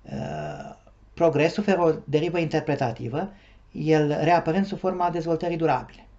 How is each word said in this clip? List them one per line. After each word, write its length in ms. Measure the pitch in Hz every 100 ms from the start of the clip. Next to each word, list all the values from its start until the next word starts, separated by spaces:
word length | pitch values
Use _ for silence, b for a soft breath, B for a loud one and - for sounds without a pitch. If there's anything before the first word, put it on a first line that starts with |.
uh, 720 | - - 82 78 76 73 - - - _ -
progres 400 | - 165 - 165
suferă 280 | 190 208 185
o 100 | 170 151
derivă 340 | - 151 175 175
interpretativă, 920 | 156 156 147 139 127 117 120 143 202 B B B -
el 460 | - 151 156 147 147
reapărând 440 | 151 170 165 175
sub 120 | 196 175
forma 320 | 190 185 175
dezvoltării 480 | 170 165 160 180 170
durabile. 480 | 160 127 120 - -